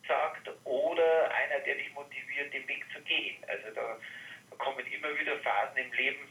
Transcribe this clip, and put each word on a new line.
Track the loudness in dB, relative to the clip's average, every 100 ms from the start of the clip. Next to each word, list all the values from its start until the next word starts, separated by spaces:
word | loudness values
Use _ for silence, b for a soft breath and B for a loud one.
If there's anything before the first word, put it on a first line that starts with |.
| 2
sagt, | 2 2 -2 -10 -10 -2
oder | 2 4 6 8 8 6
einer, | 2 2 0 0
der | -2
dich | -2
motiviert, | -10 -10 -10 -6 -4 -4
den | -6 -6
Weg | -6 -6
zu | -10
gehen. | -2 0 0 -8 -6
Also | -6 -6
da, | -4 -4 -6 B B B B -16
da | -4
kommen | -2 -2 -6
immer | -4 -2 0
wieder | 0 0
Phasen | 2 2 2 0
im | -2
Leben | 2 0 0 -12